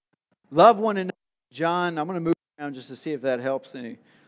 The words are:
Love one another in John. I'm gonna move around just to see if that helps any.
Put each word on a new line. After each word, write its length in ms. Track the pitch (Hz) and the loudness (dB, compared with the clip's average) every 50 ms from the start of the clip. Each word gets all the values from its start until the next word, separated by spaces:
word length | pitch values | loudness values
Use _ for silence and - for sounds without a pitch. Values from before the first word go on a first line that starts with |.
| _ _ _ _ _ _ _ _ _ - | _ _ _ _ _ _ _ _ _ -4
Love 300 | 135 151 175 220 240 196 | 4 6 8 8 8 6
one 160 | 214 220 202 | 4 -2 0
another 180 | 196 185 185 - _ _ _ _ _ _ _ | -2 -4 -6 -8 _ _ _ _ _ _ _
in 60 | - | -8
John. 420 | 123 160 165 170 180 175 175 170 160 | -4 -2 -2 0 0 -2 -2 -2 -4
I'm 100 | 151 170 | -4 -4
gonna 100 | 190 180 | -4 -4
move 160 | 165 165 170 - _ _ _ - | -2 0 -2 -2 _ _ _ -12
around 160 | 147 143 139 | -12 -12 -10
just 140 | 131 123 123 | -12 -14 -14
to 80 | 131 | -14
see 160 | 120 - 160 151 | -12 -8 -8 -6
if 100 | 135 117 | -4 -2
that 160 | 135 127 120 | -2 -2 -2
helps 380 | 123 135 135 135 135 - - | -2 -2 -4 -4 -6 -10 -16
any. 220 | 131 123 117 113 - _ _ _ _ _ | -14 -14 -14 -14 -16 _ _ _ _ _